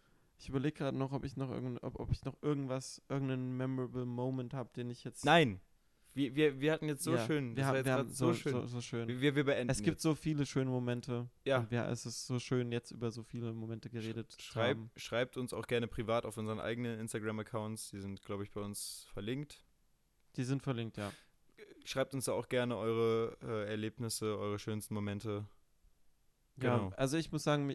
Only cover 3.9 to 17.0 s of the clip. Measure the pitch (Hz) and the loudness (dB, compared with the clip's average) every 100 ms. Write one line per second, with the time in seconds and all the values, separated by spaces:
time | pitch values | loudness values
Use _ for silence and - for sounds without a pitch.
3.9 | 123 123 120 127 131 123 139 117 - 123 | -4 -4 -2 -2 -2 -4 -6 -8 -6 -8
4.9 | 120 131 - 143 165 143 92 - _ _ | -6 -10 -2 6 8 8 4 -8 _ _
5.9 | _ - 127 139 135 151 135 143 156 156 | _ -10 -2 0 6 4 6 2 2 0
6.9 | 143 - 165 113 151 131 117 135 135 131 | -2 2 2 4 2 2 2 4 4 4
7.9 | 127 120 - 127 113 151 127 120 120 120 | 2 2 2 4 4 2 0 0 -4 -4
8.9 | 120 117 127 139 139 139 123 123 113 107 | -4 -2 4 4 6 4 4 2 2 2
9.9 | 156 160 147 156 151 139 139 131 127 123 | 2 4 2 2 0 2 2 2 2 0
10.9 | 123 120 120 123 - - 131 113 120 113 | -2 -2 -4 -4 -4 2 2 2 0 0
11.9 | 117 120 113 - 127 - 127 120 120 - | -2 -4 -8 -4 -4 0 0 0 -2 -4
12.9 | 120 117 113 110 120 117 113 110 113 - | -6 -6 -6 -10 -6 -6 -6 -6 -8 -8
13.9 | 117 110 113 107 - - - 117 127 113 | -8 -6 -6 -8 -12 -8 0 2 2 -4
14.9 | - - 117 127 - 123 98 110 120 117 | -12 -4 0 0 -2 -6 -4 0 0 0
15.9 | - 107 117 - 113 107 107 95 120 120 | -4 0 2 0 -4 -4 -2 -2 -2 -2
16.9 | 113 | -4